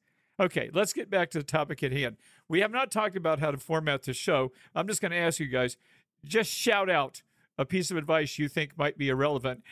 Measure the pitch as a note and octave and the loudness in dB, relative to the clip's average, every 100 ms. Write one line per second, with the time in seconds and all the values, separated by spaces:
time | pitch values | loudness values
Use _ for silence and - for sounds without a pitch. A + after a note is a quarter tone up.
0 | _ _ _ - F3+ D3+ - E3 G#3 - | _ _ _ -2 0 0 -2 0 0 -2
1 | G3+ F#3+ F3 D#3+ C#3+ D#3 D3 D3 C#3 C#3 | -2 0 0 -4 -2 -2 0 -2 -2 -2
2 | B2 G#2+ _ _ - E3+ G#3+ B3 C4+ A3 | -4 -6 _ _ -2 0 2 0 -2 0
3 | G#3+ F#3 E3 D3+ D3+ C#3 - D#3+ D3+ C#3 | -2 0 0 2 0 -2 -2 0 0 -2
4 | C#3+ B2 - C#3+ C3 _ - D#3+ F#3+ G#3 | -4 -4 2 2 2 _ -6 -4 -2 -2
5 | F3+ F3 E3 D#3+ C#3+ B2+ B2 - _ _ | -2 2 0 0 -2 0 0 -2 _ _
6 | _ _ D3 A3 F#3+ - A#3+ G3+ F#3+ D#3+ | _ _ -2 0 0 0 2 2 4 2
7 | C3+ - _ _ _ - C#3 F#3 E3 E3+ | 2 -6 _ _ _ -4 -2 0 0 -4
8 | D3 D#3+ D3 - D3 E3 D3 - D3 - | 2 2 2 -2 -2 -2 -4 -2 -2 0
9 | C#3 C3 D3 C#3 C3 B2+ - | 0 2 2 2 -2 -6 -12